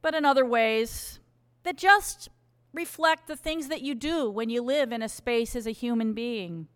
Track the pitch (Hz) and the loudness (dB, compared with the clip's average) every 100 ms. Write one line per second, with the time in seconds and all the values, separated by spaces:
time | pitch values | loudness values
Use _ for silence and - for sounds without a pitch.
0 | 320 311 294 269 254 233 220 220 226 - | 0 2 4 4 4 4 4 2 -2 -6
1 | - - _ _ _ _ - 262 370 403 | -14 -16 _ _ _ _ -8 0 6 6
2 | - - - _ _ _ _ - 240 - | 4 -12 -16 _ _ _ _ -10 -10 0
3 | 320 320 - 302 320 330 269 320 269 254 | 2 2 -2 -10 -6 -6 -4 -6 -4 -4
4 | 294 330 247 208 226 233 240 285 262 233 | -2 -2 -2 -2 -2 -2 0 0 0 -2
5 | 220 - - 233 233 247 226 226 240 233 | -6 -8 -2 0 0 -4 -6 -6 -2 0
6 | 220 220 240 226 175 165 156 | 0 -2 -4 -6 -6 -10 -12